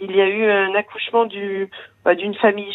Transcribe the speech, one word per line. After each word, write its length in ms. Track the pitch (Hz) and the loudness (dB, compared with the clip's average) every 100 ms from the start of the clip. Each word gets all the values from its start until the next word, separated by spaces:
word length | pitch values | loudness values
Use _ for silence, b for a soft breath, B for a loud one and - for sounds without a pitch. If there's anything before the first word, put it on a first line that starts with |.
il 140 | 190 190 | 0 2
y 40 | |
a 80 | 196 | 2
eu 220 | 208 214 | 2 2
un 260 | 202 190 202 | 2 2 0
accouchement 480 | 214 - - 233 226 | -4 -10 -2 0 0
du, 440 | 202 202 196 196 B B _ | -4 -6 -6 -6 B B _
bah, 120 | 175 175 | 0 0
d'une 200 | 202 196 | -2 0
famille 360 | 220 202 202 | 2 2 -4